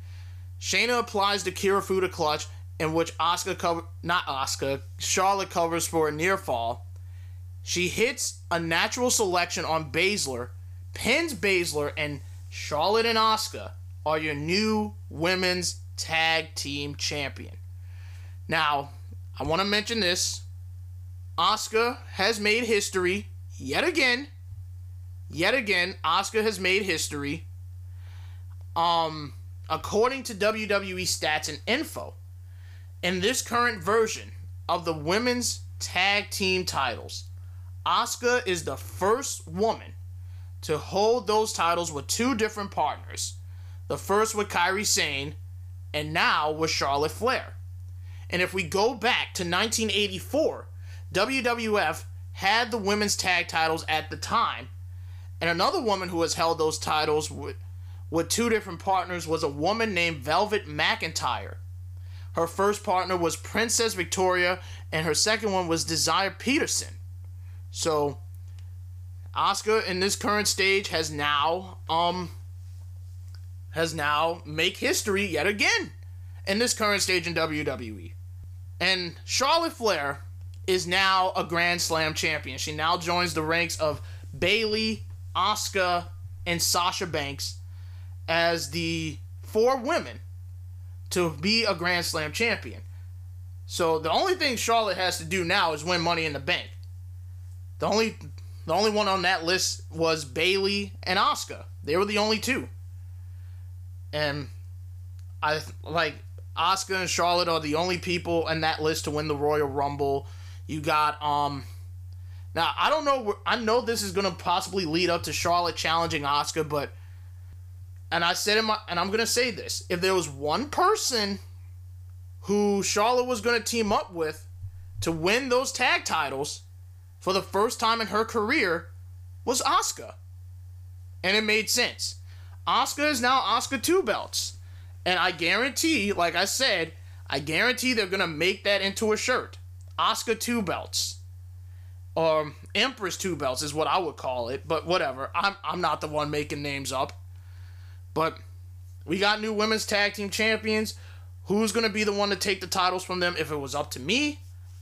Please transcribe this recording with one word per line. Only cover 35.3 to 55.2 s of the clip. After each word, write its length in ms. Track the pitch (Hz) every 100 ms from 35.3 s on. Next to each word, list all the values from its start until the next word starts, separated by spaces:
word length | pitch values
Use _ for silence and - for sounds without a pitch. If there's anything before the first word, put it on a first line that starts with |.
| 247 233 - - -
tag 500 | - 185 190 202 196
team 340 | - 190 185
titles, 640 | 180 156 131 110 - - - - - - - - -
Asuka 580 | 185 233 - 240 247 240
is 200 | 180 156
the 100 | 131
first 720 | - - 185 240 277 - -
woman 460 | 165 220 151 90 - - - - - - -
to 160 | - 151
hold 480 | - 180 214 247 190
those 280 | 214 220
titles 360 | - 170 170 170
with 180 | 147 -
two 280 | - 240 247
different 340 | 208 208 202
partners. 640 | - 151 104 - - - - - - - - -
The 100 | 143
first 380 | - 196 214 208
with 140 | 202
Kairi 360 | 190 175 190 208
Sane, 500 | - 165 139 143 - - - - - -
and 180 | 151 151
now 400 | 160 233 185 151
with 180 | 151 160
Charlotte 420 | - 147 139 147
Flair. 420 | - 226 240 - - - - - - - - -
And 120 | 175
if 120 | 180
we 100 | 185
go 300 | 170 190 214
back 400 | 254 220 208 233 -
to 100 | 175
nineteen 440 | 175 226 220 220
eighty-four, 800 | 196 202 185 - 277 302 123 - - - - -
W 280 | 170 220 269
W 380 | 240 240 226 208
F 260 | 160 - - - -
had 380 | - 190 220 240
the 60 | 233
women's 380 | 190 208 208 -
tag 320 | 190 180 170
titles 380 | 170 160 165 -
at 220 | 156 156
the 80 | 156
time, 500 | - 214 202 117 123 - - - - -